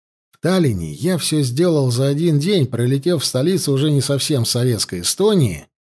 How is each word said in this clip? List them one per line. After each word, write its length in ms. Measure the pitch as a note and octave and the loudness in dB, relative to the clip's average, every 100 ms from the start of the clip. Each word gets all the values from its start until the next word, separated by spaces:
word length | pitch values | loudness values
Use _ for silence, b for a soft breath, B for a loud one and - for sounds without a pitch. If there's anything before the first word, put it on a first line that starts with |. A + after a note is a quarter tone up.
| _ _ _ | _ _ _
В 80 | _ | _
Таллине 540 | D#3 F#3+ D3+ G2 D#2+ | 0 2 2 0 -6
я 260 | D2 D#3+ F3 | -4 -2 -2
все 240 | - D#3 | -2 0
сделал 480 | C3 B2 F3 D#3 C3 | 0 0 2 2 0
за 160 | A#2+ C#3 | 0 0
один 320 | C#3+ E3+ D3 | 0 0 0
день, 300 | D#3+ G3 B2+ | 2 0 0
прилетев 540 | A2+ A#2+ C#3 F3 E3 | 0 0 0 0 -2
в 40 | - | -2
столицу 460 | B2+ D3+ F#3 C#3+ | -2 0 0 0
уже 180 | C3+ D#3 | 0 2
не 100 | C#3+ | 0
совсем 440 | A#2+ C#3 - C#3+ | 0 -2 0 0
советской 560 | A#2 B2 B2+ G#2+ - F2+ | 0 0 0 -2 -4 -6
Эстонии, 680 | F2 - G3+ G3+ A#2+ D2+ - _ | -4 0 2 4 2 -2 -12 _